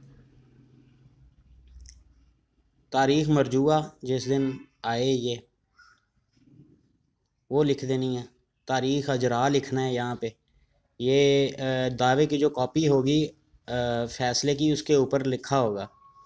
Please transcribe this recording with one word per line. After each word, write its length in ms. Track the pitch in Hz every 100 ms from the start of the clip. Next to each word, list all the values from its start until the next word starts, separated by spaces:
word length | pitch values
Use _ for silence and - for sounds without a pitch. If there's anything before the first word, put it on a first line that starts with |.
| - - - _ _ _ _ - _ _ _ _ - _ _ - _ - - - _ _ _ _ _ _ _ _ _
तारीख़ 380 | 131 135 147 151
मरजुआ 500 | 147 127 127 143 156 151 -
जिस 200 | 127 131
दिन 340 | 117 139 135 131 - _
आए 220 | 113 117 131
ये, 360 | 131 120 120 - _ _ _ _ _ _ _ _ _ _ - - _ _ _ _ _ _ _ _
वो 120 | 139
लिख 220 | 147 135
देनी 320 | 131 131 131 123
है। 120 | 123 _ _ _ -
तारीख़ 420 | 131 131 143 143
अजरा 380 | 127 123 120 135
लिखना 320 | 143 135 131
है 140 | 131
यहाँ 240 | 123 120 120
पे। 140 | 113 - _ _ _ _ _ -
ये, 480 | 123 139 143 139 135
अ, 400 | - 131 131 127
दावे 380 | 120 127 131 151
की 120 | 147
जो 120 | 147
कॉपी 340 | 147 127 156 156
होगी, 380 | 139 131 151
अ, 840 | 151 - _ _ - 123 120 117 117
फ़ैसले 480 | - 123 120 143
की, 180 | 139 151
उसके 220 | 147 -
ऊपर 320 | 147 131 139 135
लिखा 300 | 123 - 139
होगा। 320 | 117 101 98 _ _ _